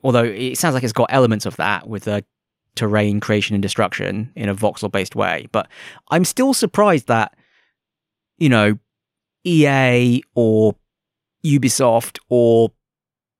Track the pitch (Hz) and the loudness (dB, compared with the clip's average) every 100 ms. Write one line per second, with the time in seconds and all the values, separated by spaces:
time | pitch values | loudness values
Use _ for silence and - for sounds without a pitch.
0 | 135 120 117 101 127 127 170 131 120 135 | 0 2 0 -2 -6 -2 -2 -2 -2 -2
1 | 117 135 120 107 98 - 85 98 110 104 | 0 2 2 0 -4 -6 -4 -4 -8 -10
2 | 110 104 - _ _ _ _ - 107 107 | -6 -6 -6 _ _ _ _ -6 -2 0
3 | 104 104 110 107 101 101 98 - 95 - | 0 -2 -2 -2 -2 -4 -2 -2 -4 -4
4 | 95 98 117 - 101 98 107 - 104 98 | -8 -8 -10 -8 -6 -4 -4 -4 -6 -6
5 | 92 - 92 82 - 110 - - - - | -6 -4 -4 -4 -4 -6 -6 -12 -20 -20
6 | _ 160 185 - 262 254 214 - 208 160 | _ 0 0 0 0 0 -2 2 2 2
7 | - 113 104 - _ _ _ _ _ _ | 0 -2 -2 -8 _ _ _ _ _ _
8 | _ _ _ _ 156 117 104 104 _ _ | _ _ _ _ 0 2 0 -2 _ _
9 | _ _ _ _ 180 165 143 135 131 123 | _ _ _ _ 0 2 4 2 2 2
10 | 123 120 - - 113 110 110 - _ _ | 2 0 -2 0 2 4 2 0 _ _
11 | _ _ _ _ 160 139 127 - 127 117 | _ _ _ _ 0 2 2 0 2 2
12 | - - - 123 117 113 113 - _ _ | -2 -12 -2 2 4 4 2 -2 _ _
13 | _ _ _ | _ _ _